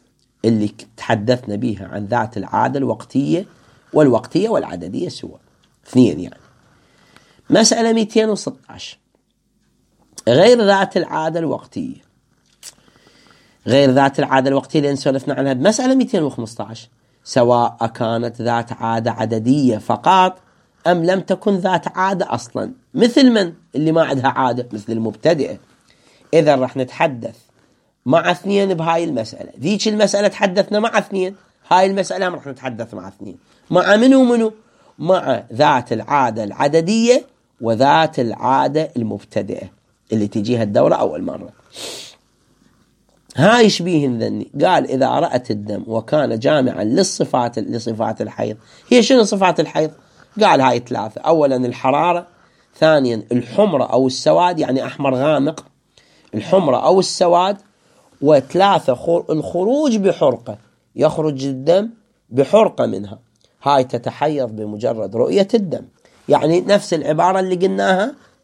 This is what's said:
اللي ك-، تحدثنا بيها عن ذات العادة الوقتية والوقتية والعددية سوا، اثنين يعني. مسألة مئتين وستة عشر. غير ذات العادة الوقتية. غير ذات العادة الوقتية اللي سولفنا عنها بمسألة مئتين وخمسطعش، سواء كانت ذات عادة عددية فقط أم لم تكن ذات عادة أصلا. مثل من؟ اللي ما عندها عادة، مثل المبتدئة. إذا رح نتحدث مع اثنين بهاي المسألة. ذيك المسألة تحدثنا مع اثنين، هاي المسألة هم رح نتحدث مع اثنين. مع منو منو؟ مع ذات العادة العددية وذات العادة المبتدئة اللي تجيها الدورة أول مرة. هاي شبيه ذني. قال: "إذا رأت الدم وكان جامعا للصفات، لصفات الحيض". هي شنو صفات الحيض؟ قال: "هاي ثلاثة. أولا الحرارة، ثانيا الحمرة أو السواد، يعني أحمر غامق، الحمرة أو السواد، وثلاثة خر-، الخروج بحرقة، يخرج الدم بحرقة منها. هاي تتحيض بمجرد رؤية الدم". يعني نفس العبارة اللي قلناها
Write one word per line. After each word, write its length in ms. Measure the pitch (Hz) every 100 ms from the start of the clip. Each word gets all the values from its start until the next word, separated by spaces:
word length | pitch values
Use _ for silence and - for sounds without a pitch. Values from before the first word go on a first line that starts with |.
| _ _ _ _
اللي 240 | 113 113 104
ك-، 200 | - - -
تحدثنا 600 | - 113 107 123 - 104
بيها 320 | 123 95 95
عن 180 | 101 101
ذات 300 | 120 110 104
العادة 420 | 90 104 127 139
الوقتية 680 | 127 110 - 131 143 165 208 _ _ _ _
والوقتية 560 | 156 147 113 - - 220
والعددية 600 | 190 - 87 87 127 170
سوا، 280 | - 85 - _ _ _ _ _
اثنين 320 | 127 117 78
يعني. 200 | 87 - _ _ _ _ _ _ _ _ _ _ -
مسألة 420 | 196 220 233 226
مئتين 380 | 226 214 220 220
وستة 260 | 196 - - -
عشر. 300 | - - - _ _ _ _ _ _ _ _ _ _ _ - -
غير 380 | 127 208 240 202
ذات 300 | 196 190 190
العادة 440 | - 156 160 165
الوقتية. 640 | 160 123 - - - - _ _ _ _ _ _ - _ _ _ _ _ _ _ _ _ -
غير 240 | 135 139
ذات 280 | 131 139 139
العادة 300 | 139 131 135
الوقتية 300 | 135 - 160
اللي 180 | 143 139
سولفنا 380 | 147 135 147
عنها 180 | 131 139
بمسألة 420 | 127 175 220 262
مئتين 280 | 262 247 190
وخمسطعش، 680 | 147 - 113 - 104 113 - _ _ _
سواء 640 | - 131 120 120 117 - 113
كانت 560 | - 113 117 120 117
ذات 300 | 117 117 113
عادة 400 | 113 117 113 117
عددية 640 | 113 110 113 113 147 131 107
فقط 600 | - 113 - 190 185 180 _ _ _ _ 165
أم 180 | 175
لم 160 | 165 190
تكن 360 | - 185 214 190
ذات 400 | 190 175 190 185
عادة 380 | 190 180 -
أصلا. 380 | - - - 101 - _
مثل 360 | - 233 285 262
من؟ 220 | 220 175 165 _
اللي 180 | 131 156
ما 100 | 165
عندها 240 | 143 139 131
عادة، 420 | 127 131 123 120
مثل 200 | 107 104
المبتدئة. 640 | 113 110 101 160 165 82 - _ _ _ _ _ _ _
إذا 220 | 160 151 135
رح 200 | 127 135
نتحدث 600 | 127 - 165 123 113 - _ _ _ _ _ _ 123
مع 240 | 160 170
اثنين 440 | 175 196 202 196
بهاي 300 | 170 165 170
المسألة. 460 | 165 127 113 - - -
ذيك 280 | 143 208 220
المسألة 400 | 214 208 202 208
تحدثنا 520 | - 202 185 185 208
مع 180 | 220 220
اثنين، 360 | - 196 185 196 _ _ _
هاي 160 | 180 196
المسألة 420 | 196 185 185 185
هم 60 |
رح 120 | 160 143
نتحدث 480 | 127 131 113 113
مع 140 | 98 95
اثنين. 280 | _ 104 - _ _ _
مع 260 | 175 180 214
منو 280 | 262 269
منو؟ 280 | 247 240 220 214 _ _ _ -
مع 460 | 156 185 139 113 -
ذات 400 | 113 147 135 -
العادة 520 | 110 - 143 123 110
العددية 840 | 104 - 143 160 165 226 233 254 - _ _ _
وذات 580 | 113 110 135 160 156 156
العادة 720 | 117 - 120 135 135 151 160 123
المبتدئة 800 | 110 104 - 107 101 - 98 _ _ _ _
اللي 140 | 110 107
تجيها 360 | 113 104 120
الدورة 320 | 107 110 151
أول 280 | 180 95 78
مرة. 260 | 92 - - _ _ - - - - _ _ _ _ _ _ _ _ _ _ _ _ -
هاي 340 | 180 240 220
شبيه 360 | - 180 160 139
ذني. 420 | 117 110 104 104 143
قال: 260 | 180 165 127
"إذا 180 | 131 131
رأت 420 | 131 165 127 -
الدم 340 | 104 104 101 -
وكان 520 | 110 - 151 123 113
جامعا 460 | 135 151 127 -
للصفات، 720 | 104 147 190 - 139 131 120 117
لصفات 640 | 104 113 117 110 107 110
الحيض". 340 | 107 - 113 110 _ - _
هي 140 | 233
شنو 220 | 226 262
صفات 360 | 208 196 190 165
الحيض؟ 300 | 151 156 156 - _ _ _ -
قال: 200 | 208 143
"هاي 180 | 131 120 120
ثلاثة. 320 | 120 107 -
أولا 360 | - 160 143 127
الحرارة، 720 | 123 117 131 143 170 175 175 _ _ _ _ _
ثانيا 440 | 160 156 127 113 110
الحمرة 520 | 123 120 - 208 143
أو 220 | 117 123 131
السواد، 520 | 127 151 165 180 165
يعني 280 | 143 131 117
أحمر 280 | - 139
غامق، 500 | 127 147 147 143 156 - _ _ _ _ _ _
الحمرة 420 | 110 - 190 156 120
أو 240 | 147 190
السواد، 560 | 180 - 180 175 185 202 _ _ _ _ _ _
وثلاثة 720 | 139 143 131 175 196 175 -
خر-، 300 | 123 - 170 -
الخروج 640 | 156 - 175 196 285 302 220
بحرقة، 640 | 190 - 143 117 - 104 _ _ _ -
يخرج 480 | 147 160 156 135
الدم 460 | 139 131 143 185 220 - _ _ _
بحرقة 560 | 123 - 208 196 - 117
منها. 320 | 101 101 107 _ _ _ _
هاي 220 | 139 139
تتحيض 720 | 127 117 131 - 147 147 120 107
بمجرد 600 | 107 104 117 113 95 113
رؤية 320 | 127 196 196
الدم". 280 | 233 185 123 - _ _ _ -
يعني 320 | 139 151 175
نفس 340 | 180 202 -
العبارة 460 | 165 139 156 175 190
اللي 140 | 185
قلناها 600 | 180 190 190 196 185 240 294 _ _